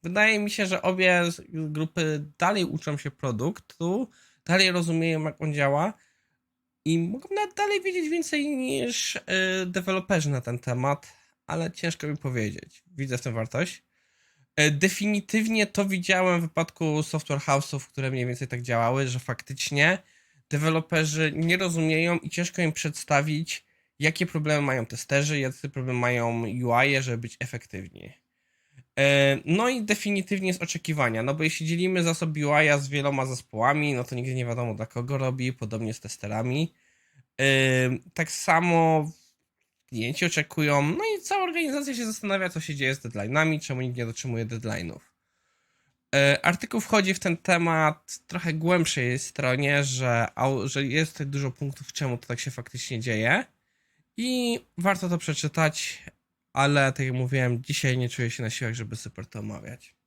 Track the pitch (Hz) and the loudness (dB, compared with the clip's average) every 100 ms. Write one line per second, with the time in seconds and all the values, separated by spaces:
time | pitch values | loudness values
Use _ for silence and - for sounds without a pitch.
0 | 170 185 214 214 208 208 190 185 - 185 | -2 4 4 4 0 0 0 2 2 4
1 | 185 180 170 165 - 160 156 151 160 - | 6 6 4 -2 -8 -6 -4 -2 -4 0
2 | 156 151 147 _ 180 208 175 - - 147 | 0 -2 -6 _ 0 2 0 -2 -6 -6
3 | 143 - 135 110 139 220 _ - 165 196 | -8 -6 -4 -2 -4 -6 _ -6 -2 -2
4 | 254 _ _ _ - 185 190 180 170 165 | -4 _ _ _ 0 4 4 2 0 0
5 | 165 160 156 147 156 147 139 143 185 214 | 0 0 -2 -4 -4 0 2 2 0 -4
6 | _ _ _ _ _ _ _ _ 156 165 | _ _ _ _ _ _ _ _ 0 0
7 | 170 240 - 392 415 381 415 403 370 359 | 0 -6 -6 -4 -4 -2 0 0 0 -2
8 | 311 339 320 302 285 277 254 269 240 233 | -2 -2 -2 -2 -2 -2 -2 -2 -2 -2
9 | - - - 185 185 185 185 185 180 190 | -4 -6 -2 0 0 0 -2 -4 -2 -2
10 | 190 185 147 135 123 120 - 123 131 147 | 0 0 2 -2 -2 -6 -4 -2 0 -2
11 | - - _ _ - 165 165 - 170 165 | -6 -20 _ _ -6 -4 -4 -4 -6 -4
12 | 151 151 139 123 107 - - - _ 165 | -6 -4 -4 -2 -2 -4 -14 -20 _ -10
13 | 139 120 131 113 110 127 180 - _ _ | -4 -4 -4 -4 -4 -2 -4 -6 _ _
14 | _ _ _ _ _ - 151 143 190 190 | _ _ _ _ _ 2 2 4 2 2
15 | 208 208 - 220 220 220 208 - 196 190 | 0 0 0 0 2 2 2 0 0 0
16 | 180 185 185 175 165 - 165 - 160 151 | 2 4 4 2 2 -2 -2 -2 0 0
17 | 151 156 - 143 - 139 143 139 - - | 0 -4 -2 -4 2 2 2 -8 -8 -6
18 | 135 131 123 120 131 120 120 117 117 131 | -4 -2 -4 -4 -6 -6 -2 2 2 2
19 | 135 123 - 123 - 135 - 143 151 185 | 0 -4 -6 -8 -8 -8 -4 4 4 4
20 | _ _ _ _ _ 147 156 160 160 160 | _ _ _ _ _ 0 2 0 0 0
21 | 156 151 156 - 165 180 185 165 160 160 | 0 0 0 0 2 2 2 0 2 2
22 | 170 170 - - 175 - 165 156 156 151 | 2 0 -2 -4 -4 0 -2 0 -6 -8
23 | - 143 151 156 165 - _ _ _ _ | 0 2 2 -2 -4 -10 _ _ _ _
24 | 151 160 175 160 151 151 143 131 110 - | 0 0 -2 -2 0 2 2 0 -2 -8
25 | - 143 147 151 131 131 143 139 127 123 | 0 0 2 0 -2 -4 -10 -6 -4 0
26 | 123 123 117 117 117 123 123 117 139 135 | 2 2 0 0 -2 -2 2 4 4 2
27 | 127 117 117 - 120 120 - 95 92 - | 0 -4 -6 -10 -8 -8 -10 -12 -12 -14
28 | 50 - _ _ _ _ _ 139 _ - | -18 -20 _ _ _ _ _ -20 _ 2
29 | 139 139 139 135 - 180 240 254 208 208 | 4 6 6 4 2 2 2 0 -2 -2
30 | 208 202 190 196 190 180 165 165 - 151 | 0 -2 0 -2 0 -2 -4 -6 -4 2
31 | 123 113 120 147 156 - 160 170 185 185 | 2 2 -2 0 0 0 -2 0 0 2
32 | 170 165 165 151 147 147 156 143 139 143 | 2 0 -2 0 2 6 6 4 2 0
33 | 143 139 131 123 - 110 120 147 147 131 | 0 0 -2 -4 -8 2 2 4 2 0
34 | 120 123 127 127 120 117 120 107 113 120 | -2 -6 -4 -4 -4 -2 -4 -4 -6 -6
35 | 123 139 131 131 127 127 110 110 110 110 | -4 -2 -2 -2 -4 -4 -6 -4 -6 -6
36 | 101 - 104 107 120 135 165 _ _ _ | -10 -10 -6 -2 -2 0 -2 _ _ _
37 | _ _ _ - 135 135 131 127 127 127 | _ _ _ 0 2 4 4 4 2 0
38 | - - 160 - - 165 175 165 165 160 | -6 -6 -4 -4 2 4 6 4 6 4
39 | 151 - _ _ _ _ _ _ _ 117 | 0 -8 _ _ _ _ _ _ _ -4
40 | 117 151 175 - 147 - 147 143 147 202 | -4 0 0 0 -2 0 2 4 2 0
41 | 440 403 - 392 370 339 311 285 285 240 | -2 -4 -2 -2 0 -2 -2 -2 -4 -4
42 | 226 214 208 196 185 170 156 147 135 135 | -6 -4 -2 0 0 -4 -6 -2 0 0
43 | 117 107 104 143 160 151 - 131 127 123 | -6 -6 0 2 2 0 -2 -4 -4 -4
44 | 117 113 131 117 113 117 110 87 85 - | -6 -6 -6 -4 -4 -6 -6 -6 -6 -10
45 | _ _ _ _ _ _ _ _ _ _ | _ _ _ _ _ _ _ _ _ _
46 | _ 139 139 143 - 180 - 233 - 214 | _ 4 4 4 2 0 -2 -4 2 2
47 | 190 190 185 165 - 175 170 160 156 160 | 4 0 0 -2 2 2 4 4 2 0
48 | - - _ 175 170 160 165 180 165 - | -12 -18 _ -6 -4 -2 2 4 4 2
49 | 123 127 - - 131 127 143 143 139 127 | 0 0 -4 -2 0 2 2 2 0 0
50 | 127 117 113 - 131 135 120 139 139 143 | 2 2 0 0 0 0 -2 -2 0 0
51 | 160 - 143 139 139 127 143 135 - - | -2 -4 -6 -4 -4 -4 -8 -8 -12 -6
52 | 139 120 - 120 - - 120 127 - 120 | -4 -4 -6 -8 -6 -10 -12 -10 -8 -6
53 | 123 107 113 180 262 _ _ _ _ _ | -2 0 2 2 0 _ _ _ _ _
54 | _ - 247 254 240 233 _ - 185 185 | _ -6 -4 0 0 -2 _ -2 -2 0
55 | 180 170 - 147 151 - 156 - - - | -2 -2 -2 -4 -2 0 0 0 -8 -10
56 | - _ _ _ _ - 139 143 135 131 | -16 _ _ _ _ 2 4 4 4 2
57 | 131 127 127 135 127 120 127 143 139 127 | -2 -2 0 2 2 0 -2 -2 0 0
58 | 123 - 120 - 113 - 120 113 110 110 | -2 -2 -4 -2 -6 -4 -6 -6 -8 -10
59 | - - 104 110 104 101 - 127 - _ | -12 -14 -14 -10 -10 -12 -14 -16 -20 _